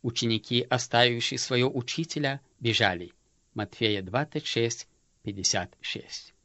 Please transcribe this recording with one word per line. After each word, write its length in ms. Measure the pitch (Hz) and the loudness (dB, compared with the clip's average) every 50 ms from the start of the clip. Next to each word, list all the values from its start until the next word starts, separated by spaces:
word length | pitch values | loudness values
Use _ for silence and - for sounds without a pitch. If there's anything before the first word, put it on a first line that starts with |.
Ученики, 600 | - 123 117 - - 117 113 110 - - 127 120 123 - | -4 -4 -4 0 0 0 0 0 -2 0 0 0 2 2
оставившие 680 | 127 123 - - - 117 123 123 120 117 117 - 135 123 | 0 0 0 2 4 6 6 6 4 2 -2 -4 -4 -4
своего 380 | - - 131 123 123 131 - | -4 0 2 2 2 2 0
учителя, 640 | 135 120 123 - - 165 160 - 151 147 135 135 139 _ _ _ _ | -2 -4 -4 -4 -4 -4 -4 -2 -2 -2 -2 -2 -4 _ _ _ _
бежали. 520 | - 117 110 - 113 98 90 87 87 87 _ _ _ _ _ _ _ _ _ | 0 0 2 4 4 4 2 0 -6 -12 _ _ _ _ _ _ _ _ _
Матфея 460 | 110 104 101 - - 117 110 104 98 | -6 -6 -6 -4 0 2 2 2 2
двадцать 440 | 95 92 101 127 147 151 - 151 156 | -2 -2 -2 -2 -2 0 -4 -8 -6
шесть, 420 | - - - 117 117 117 - - _ _ _ _ _ _ _ | -2 0 0 0 0 -2 -6 -12 _ _ _ _ _ _ _
пятьдесят 540 | _ 110 101 98 92 - - 98 87 87 - _ | _ -10 -10 -2 -2 0 0 0 -2 -4 -10 _
шесть. 540 | - - - - - - - - - - _ _ | -10 -8 -8 -8 -10 -12 -16 -16 -16 -18 _ _